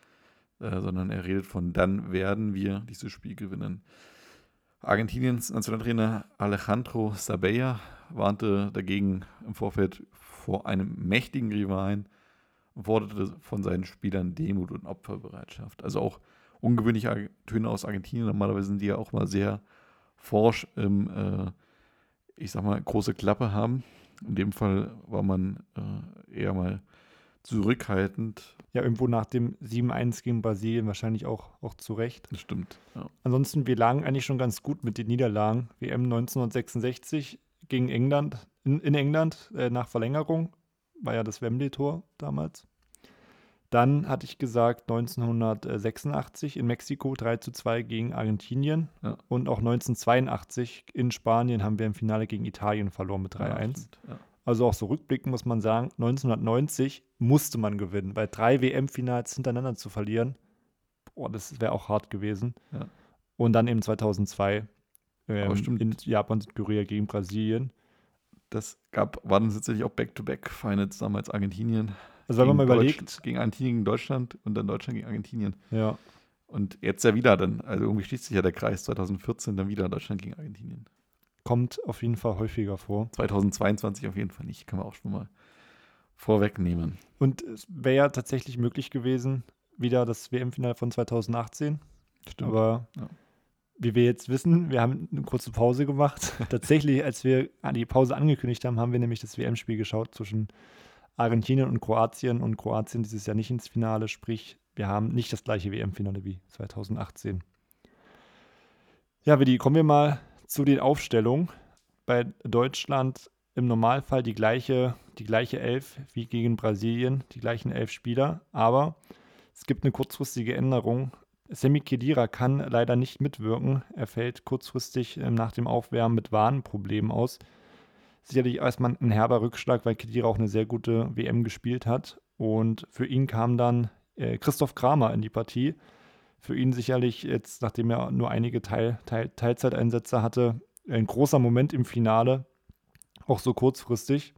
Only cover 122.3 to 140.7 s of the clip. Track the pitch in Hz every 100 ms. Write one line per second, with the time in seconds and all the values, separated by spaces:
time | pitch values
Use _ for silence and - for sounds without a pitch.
122.3 | - 127 139 127 120 120 123 127 - 139
123.3 | - 110 117 135 135 - 196 117 117 120
124.3 | - - 131 - 127 - 127 117 - 127
125.3 | 113 113 120 120 117 - 117 113 113 -
126.3 | 107 110 135 - 107 98 104 110 113 123
127.3 | - - _ _ - _ _ _ _ -
128.3 | 131 123 120 131 - 123 - 120 107 117
129.3 | 120 117 - - 120 117 110 113 120 113
130.3 | 110 107 107 107 117 117 113 - 117 120
131.3 | 117 113 - 120 127 117 123 - - _
132.3 | - 110 110 113 110 - - 131 131 135
133.3 | 113 117 120 120 120 113 _ _ - 117
134.3 | 117 - - 143 - 123 147 113 113 110
135.3 | 113 117 123 139 160 - _ - _ _
136.3 | _ - 131 127 123 120 127 123 - 143
137.3 | 127 - - 113 - 117 117 123 127 120
138.3 | 117 120 120 - 113 117 113 - 113 113
139.3 | - 117 123 127 123 117 117 - 120 113
140.3 | 123 120 117 -